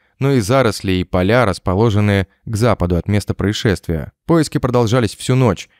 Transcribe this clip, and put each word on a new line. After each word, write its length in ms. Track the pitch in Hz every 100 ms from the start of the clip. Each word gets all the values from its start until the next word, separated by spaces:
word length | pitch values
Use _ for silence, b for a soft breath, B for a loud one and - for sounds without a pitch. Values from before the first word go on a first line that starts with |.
| _ _
но 140 | 135
и 80 | 135
заросли 500 | 98 135 120 - 98
и 120 | 92
поля, 420 | 87 92 95 123 110
расположенные 800 | 87 - 92 117 104 104 101 92 _ -
к 100 | 107
западу 420 | 117 95 87 87
от 100 | -
места 260 | 101 -
происшествия. 760 | - 98 107 - 87 - 82 67 - -
Поиски 320 | 165 147 -
продолжались 560 | 127 123 113 127 107 -
всю 180 | -
ночь. 360 | 127 123 87 - _